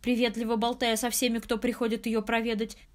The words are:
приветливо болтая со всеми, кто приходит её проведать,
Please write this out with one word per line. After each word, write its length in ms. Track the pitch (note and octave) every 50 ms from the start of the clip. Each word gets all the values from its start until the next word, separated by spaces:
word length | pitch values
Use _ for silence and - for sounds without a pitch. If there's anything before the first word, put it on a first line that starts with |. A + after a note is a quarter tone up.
| -
приветливо 540 | A#3+ B3 A3+ B3 A#3 G#3 A3+ A#3 A3 A#3
болтая 400 | A3+ A3+ A#3 B3 B3+ B3+ A#3 A3
со 120 | A3 - A#3+
всеми, 300 | A3+ - C4 B3 A3+ A#3
кто 180 | - - A#3+
приходит 480 | G#3+ - B3 A3 - A#3+ A#3 A3 A3+ -
её 160 | A#3+ A3 A3+
проведать, 560 | G#3+ G#3+ A3+ A3+ A3+ A#3+ A3+ G#3 A3+ A3 - - - -